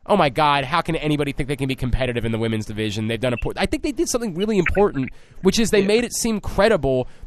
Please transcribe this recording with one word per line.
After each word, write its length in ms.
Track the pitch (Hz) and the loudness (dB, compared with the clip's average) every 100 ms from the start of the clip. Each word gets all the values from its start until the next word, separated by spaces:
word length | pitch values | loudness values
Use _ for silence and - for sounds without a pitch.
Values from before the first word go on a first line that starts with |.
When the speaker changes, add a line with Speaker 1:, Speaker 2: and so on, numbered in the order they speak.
| - | 0
Speaker 1:
"Oh 100 | 196 | 2
my 100 | 147 | 4
God, 380 | 156 147 143 127 | 2 2 2 0
how 160 | 170 | -2
can 160 | 165 160 | -2 -2
anybody 340 | 151 147 143 | 0 0 -2
think 160 | - 127 | -4 -4
they 80 | 131 | -4
can 140 | 135 | -4
be 60 | 127 | -2
competitive 500 | 123 117 127 120 113 | -2 0 0 -2 -2
in 80 | |
the 40 | 110 | -2
women's 280 | 113 110 107 | -2 -2 -4
division? 420 | 107 110 104 110 | -6 -4 -4 -4
They've 120 | 113 | -2
done 120 | 127 | -2
a 60 | 117 | -2
poor," 160 | - 107 | -4 -2
I 100 | 190 | -2
think 180 | 302 | -2
they 100 | 320 | -4
did 160 | 262 339 | -2 -2
something 240 | 240 226 | -2 -4
really 240 | 165 214 208 | -2 0 2
important, 540 | 160 190 202 135 127 - - - | 2 2 2 2 -6 -8 -18 -2
which 160 | 190 208 | 2 2
is 120 | 220 | 4
they 100 | 208 | 4
Speaker 2:
Yeah. 80 | 190 | 4
Speaker 1:
made 160 | 226 | 2
it 80 | 233 | 0
seem 280 | - 226 208 | -2 -2 -2
credible 640 | - - 214 190 135 131 123 - | -2 2 4 4 2 0 -2 -8